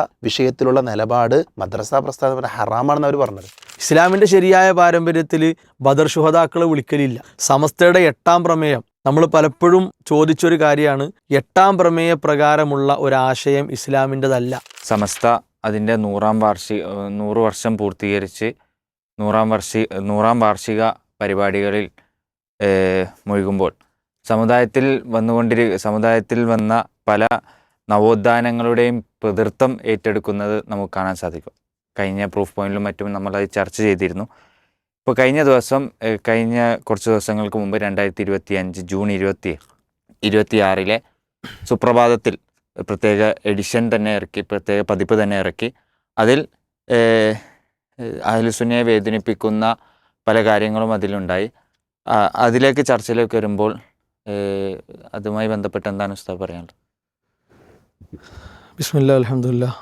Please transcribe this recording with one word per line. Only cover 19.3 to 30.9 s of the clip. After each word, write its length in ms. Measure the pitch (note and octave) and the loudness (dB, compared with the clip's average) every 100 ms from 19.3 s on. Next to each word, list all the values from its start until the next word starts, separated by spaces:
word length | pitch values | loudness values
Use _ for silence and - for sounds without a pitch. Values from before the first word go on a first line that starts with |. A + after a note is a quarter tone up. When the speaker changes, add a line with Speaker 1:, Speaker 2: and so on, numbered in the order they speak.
| A2 A2 | 0 2
Speaker 3:
വർഷി-, 380 | A2 - A2 A2 F#2+ | -2 -2 -4 -4 -4
നൂറാം 380 | G2 G#2 A2 A#2+ | -4 0 2 2
വാർഷിക 420 | A2 G2+ - A2 A2+ - _ - | 2 0 -4 -2 -2 -4 _ -8
പരിപാടികളിൽ, 680 | G2+ G2 G2+ G2 G2+ G#2 G2 _ _ _ _ _ _ - | -4 -2 0 0 -2 -2 -6 _ _ _ _ _ _ -4
ഏഹ്, 440 | G2+ F#2+ F#2+ F#2+ F#2 - - | 0 2 2 0 -4 -8 -4
മുഴുകുമ്പോൾ 460 | G2+ G2 G2 F2+ - _ _ _ _ - | -2 -2 -2 -2 -4 _ _ _ _ -4
സമുദായത്തിൽ 600 | A2+ A2+ B2 A#2 C3+ C3+ C3+ B2 | 0 2 2 2 0 0 -2 -2
വന്നുകൊണ്ടിരി-, 720 | A2+ A2 A#2 A#2 A#2 A#2 F#2+ | -2 0 0 2 2 2 0
സമുദായത്തിൽ 640 | G#2+ G#2+ A2+ A#2 G2+ A#2 | -2 0 2 0 0 -2
വന്ന 280 | A#2 A2+ G#2+ A2+ - _ - | 0 0 0 -2 -4 _ -2
പല 160 | G#2+ A#2 - _ _ _ _ - | 2 2 -2 _ _ _ _ -2
നവോത്ഥാനങ്ങളുടെയും 1080 | G#2 G#2+ A2 A2 A#2 A#2+ A#2 A#2 A#2 A#2+ A#2+ - _ | 2 4 4 2 2 0 -2 -2 2 0 0 -8 _
പിതൃത്വം 520 | A2 G2+ G#2+ - C3 B2+ | -4 -2 -2 0 0 0
ഏറ്റെടുക്കുന്നത് 720 | - G#2+ A2+ G#2 G#2 G2+ G#2 G#2+ - | -4 -2 -2 -4 -4 -4 -4 -4 -6
നമുക്ക് 240 | G#2 G2 | -8 -6